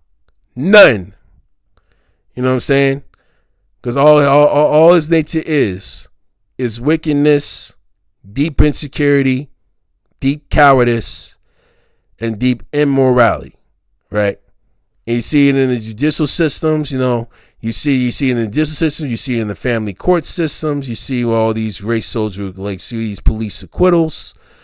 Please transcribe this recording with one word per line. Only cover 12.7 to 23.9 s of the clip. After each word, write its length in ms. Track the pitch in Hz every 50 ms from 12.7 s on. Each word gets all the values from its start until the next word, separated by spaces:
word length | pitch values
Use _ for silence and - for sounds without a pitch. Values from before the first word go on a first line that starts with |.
| -
immorality, 840 | 147 147 143 139 135 135 127 123 123 120 107 85 73 - - - _ _ _ _ _ _ _ _ _ _ _
right? 280 | - 104 104 101 98 - _ _ _ _ _ _ _ _ _ _ _ _ _
And 100 | - 120
you 60 | 120 117
see 260 | - - 147 143 143
it 60 | 135
in 120 | 135 135 127
the 100 | 127 120
judicial 480 | 107 110 110 107 135 156 147 - 156
systems, 640 | 143 - - 170 151 - - - 156 156 151 151 143
you 80 | 139 131
know, 300 | 127 127 123 117 113 - _ _ _ _ _ _
you 120 | - 113 113
see, 240 | - - 151 139
you 160 | 131 123 123 113
see 180 | - 143 131
it 80 | 123 120
in 60 | 117
the 60 | 107
judicial 260 | 101 143 156 147 156
systems, 340 | - 165 156 - - 156 135
you 60 | 117 107
see 200 | - 135 123 117
it 40 | 110
in 60 | 104
the 60 | 101
family 380 | - - 127 120 113 110 104 92
court 320 | - - - 180 170 -
systems, 640 | - - - 165 151 - - - 156 143 143 135 131
you 80 | 117
see 260 | - - - 135 123 120
all 300 | 117 113 113 110 110 110
these 300 | 113 110 110 101 - 98
race 240 | 107 117 113 104
soldiers, 500 | - - 113 107 107 92 101 101 95 92
like, 240 | 95 95 101 98 87
see 160 | - - 120
these 240 | 113 113 110 101 -
police 420 | - - 110 107 113 104 - - -
acquittals, 720 | 85 - - 180 180